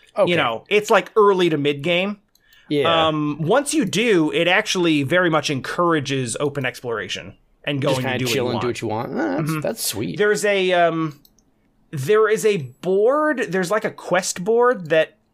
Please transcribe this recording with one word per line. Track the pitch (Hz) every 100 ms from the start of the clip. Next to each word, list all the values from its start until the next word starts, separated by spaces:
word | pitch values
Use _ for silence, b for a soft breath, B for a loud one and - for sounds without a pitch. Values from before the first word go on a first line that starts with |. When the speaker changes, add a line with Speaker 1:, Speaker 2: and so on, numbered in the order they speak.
| b -
Speaker 1:
Okay. | 180
Speaker 2:
you | 170
know, | 131 113 -
it's, | 208 208
like, | 208 - 220
early | 202 185 175
to | 156
mid | 143 143
game. | 151 175 196 208 _ _ b b b
Speaker 1:
Yeah. | 147 156 165 160
Speaker 2:
Um, | 156 147 147
once | 156 247 285
you | 311
do, | 208 170 240 185 151
it | 143 170
actually | 190 208 185 170 151
very | 135 175 180
much | 156 143
encourages | 135 - - 175 160 123 135 123 -
open | 147 143 127
exploration | - 123 110 98 92 85 - _ _ -
and | 143
going | 147 131
Speaker 1:
Just |
Speaker 2:
to | 127
Speaker 1:
kinda | 127 127
Speaker 2:
do |
Speaker 1:
chill | 131 123
Speaker 2:
what |
you |
Speaker 1:
and | 120
do | 120
Speaker 2:
want. | 113
Speaker 1:
what |
you | 113
want. | 107 131
Ah, | 202 330 -
that's, | 151
Speaker 2:
Mm-hmm. | 156
Speaker 1:
that's | - 226
sweet. | - 101 156 -
Speaker 2:
There's | 208 202 208
a, | 202 185
um, | 175 170 165 160 - _ _ _ _ _ _ _
there | 151 135 214 214
is | 214 208
a | 202 127 -
board, | 180 190 220 294 302 262 208
there's, | 185 175
like, | 214
a | 214
quest | - - 175 185 - 180
board | 233 247 226 165
that | 160 156 _ _